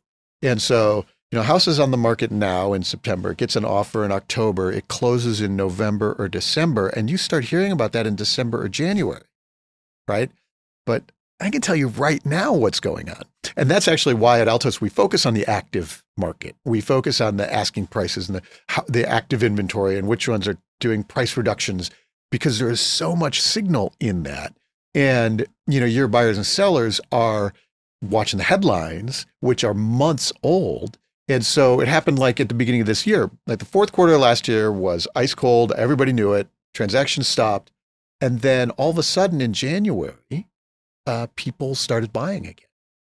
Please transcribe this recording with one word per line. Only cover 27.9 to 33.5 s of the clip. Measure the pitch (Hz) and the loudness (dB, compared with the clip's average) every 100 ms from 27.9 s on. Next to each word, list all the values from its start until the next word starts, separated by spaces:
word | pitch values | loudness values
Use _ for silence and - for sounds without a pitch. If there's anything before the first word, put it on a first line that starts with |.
| - | -14
watching | 95 107 107 95 | -2 0 0 -2
the | 92 | 0
headlines, | 196 185 92 80 82 117 139 - - | 2 2 0 -2 -8 -8 -10 -12 -4
which | 127 117 | -2 0
are | 113 | 0
months | 101 107 123 160 143 - - | 0 0 2 2 0 -4 -4
old. | 135 185 117 69 - - _ _ - | 0 0 0 -4 -8 -12 _ _ -2
And | 127 110 | 0 2
so | 151 131 127 | 4 6 6
it | 135 | 4
happened, | 156 - 135 | 2 2 2
like, | 131 123 | 2 2
at | 113 | -2
the | 120 | 0
beginning | 120 123 | 0 2
of | 107 | 2
this | 107 214 | 0 2
year. | 202 95 - | 2 0 -4
Like, | - | -6